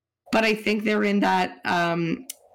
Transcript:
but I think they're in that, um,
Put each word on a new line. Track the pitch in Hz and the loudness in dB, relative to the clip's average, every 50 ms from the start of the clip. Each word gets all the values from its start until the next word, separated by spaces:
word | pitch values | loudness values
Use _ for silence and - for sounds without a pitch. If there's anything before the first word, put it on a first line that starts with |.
| _ _ _ _ _ - | _ _ _ _ _ -2
but | - 220 226 | 0 2 2
I | 220 220 | 2 0
think | 214 - 208 214 214 214 | 0 -2 -2 -2 -2 0
they're | 220 208 208 208 | 0 0 0 2
in | 202 202 202 | 2 2 2
that, | 196 190 185 185 180 - - - - | 2 2 2 2 0 -2 -6 -8 -4
um, | - 180 175 175 170 170 170 170 165 - - - - - - _ _ | -2 0 0 0 0 0 -2 -2 -4 -4 -6 -8 -14 -20 -20 _ _